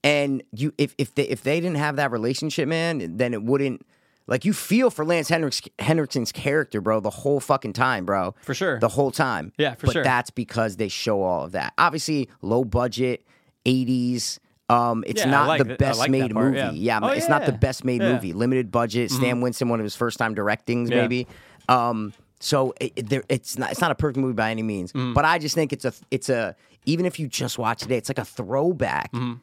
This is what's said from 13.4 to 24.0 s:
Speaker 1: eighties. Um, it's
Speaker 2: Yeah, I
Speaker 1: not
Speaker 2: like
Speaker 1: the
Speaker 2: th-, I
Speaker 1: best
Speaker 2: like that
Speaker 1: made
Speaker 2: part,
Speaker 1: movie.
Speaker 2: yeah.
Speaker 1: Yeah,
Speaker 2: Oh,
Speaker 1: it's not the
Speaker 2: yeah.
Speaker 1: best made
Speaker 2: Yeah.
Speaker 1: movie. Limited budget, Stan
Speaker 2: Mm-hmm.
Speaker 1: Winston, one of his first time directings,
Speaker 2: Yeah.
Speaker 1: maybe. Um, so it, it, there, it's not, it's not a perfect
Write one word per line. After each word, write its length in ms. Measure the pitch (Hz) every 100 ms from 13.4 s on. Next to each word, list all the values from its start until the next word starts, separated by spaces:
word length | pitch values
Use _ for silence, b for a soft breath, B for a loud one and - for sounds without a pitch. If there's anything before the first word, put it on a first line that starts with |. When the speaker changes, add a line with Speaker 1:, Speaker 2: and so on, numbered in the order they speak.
| b _ 123
Speaker 1:
eighties. 720 | 131 123 127 123 123 - - _ _ -
Um, 340 | 120 120 113
it's 160 | - 214
Speaker 2:
Yeah, 40 | 165
I 20 |
Speaker 1:
not 160 | 143 147
Speaker 2:
like 100 | 156
Speaker 1:
the 60 |
Speaker 2:
th-, 100 | 117 123
I 40 |
Speaker 1:
best 140 | 135 113
Speaker 2:
like 80 | 131
that 0 |
Speaker 1:
made 200 | 131 131
Speaker 2:
part, 120 | 107 131
Speaker 1:
movie. 120 | 139
Speaker 2:
yeah. 120 | 123
Speaker 1:
Yeah, 300 | 76 113 110
Speaker 2:
Oh, 60 | 220
Speaker 1:
it's 200 | 294 339
not 160 | 294
the 60 | -
Speaker 2:
yeah. 60 | 110
Speaker 1:
best 260 | 135 131
made 180 | 127 123
Speaker 2:
Yeah. 100 | 117
Speaker 1:
movie. 200 | 123 95
Limited 380 | 87 120 127 113
budget, 400 | 117 117 113 113
Stan 240 | 127 123
Speaker 2:
Mm-hmm. 60 | 120
Speaker 1:
Winston, 260 | 123 117 123
one 120 | 117
of 40 |
his 120 | 104 -
first 200 | 120 -
time 140 | 113
directings, 560 | 107 101 110 - 120 120
Speaker 2:
Yeah. 100 | 120
Speaker 1:
maybe. 240 | 117 123 123 B B B -
Um, 440 | 127 120 113 104 - _ _
so 340 | - 143 131 -
it, 120 | 127
it, 140 | - 110
there, 160 | 135 -
it's 300 | 135 - -
not, 140 | 127
it's 80 | -
not 100 | 175
a 60 |
perfect 220 | -